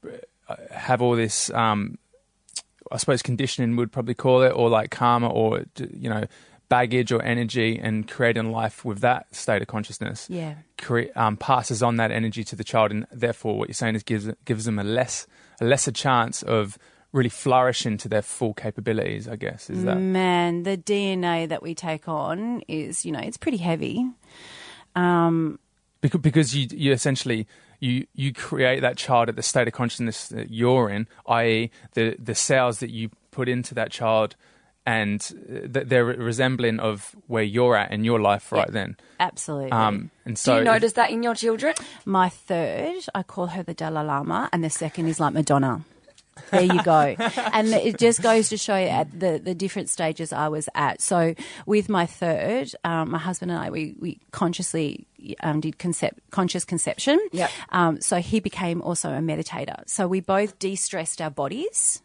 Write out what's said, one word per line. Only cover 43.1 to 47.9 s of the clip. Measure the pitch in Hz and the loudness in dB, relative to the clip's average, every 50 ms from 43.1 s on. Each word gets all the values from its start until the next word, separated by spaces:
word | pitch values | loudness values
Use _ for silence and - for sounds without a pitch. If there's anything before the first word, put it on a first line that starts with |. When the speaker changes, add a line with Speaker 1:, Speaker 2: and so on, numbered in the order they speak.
| - | -6
Speaker 2:
I | 196 185 | -8 -8
call | - - - 180 | -6 -6 -6 -6
her | 175 165 190 175 | -4 -4 -8 -8
the | - 165 | -8 -8
Dalai | - 160 160 160 156 151 | -6 -6 -4 -2 -2 -2
Lama, | 151 143 139 143 160 165 196 254 - | -2 -2 -2 -2 -2 -2 -2 -2 -2
and | - 175 165 | -2 -2 -2
the | 156 | -2
second | - - 165 156 - - 165 | -4 -4 -6 -6 -4 -2 -2
is | 160 156 - | -2 0 0
like | 160 143 - | 0 0 2
Madonna. | 156 151 - 147 139 135 131 120 - 156 _ _ _ _ - _ - _ _ _ - - - | 0 2 4 4 4 4 2 0 -4 -8 _ _ _ _ -20 _ -20 _ _ _ -20 -8 2
There | - 190 180 | 4 4 6
you | 185 185 180 214 | 6 4 4 4
go. | 180 160 156 147 143 113 170 | 6 6 6 6 4 2 -2
Speaker 1:
<laughs> | 226 226 - - 233 220 | -4 -2 -2 -2 -2 0
Speaker 2:
And | 214 220 214 | 2 2 2
it | 220 220 214 - 233 | 4 2 2 2 2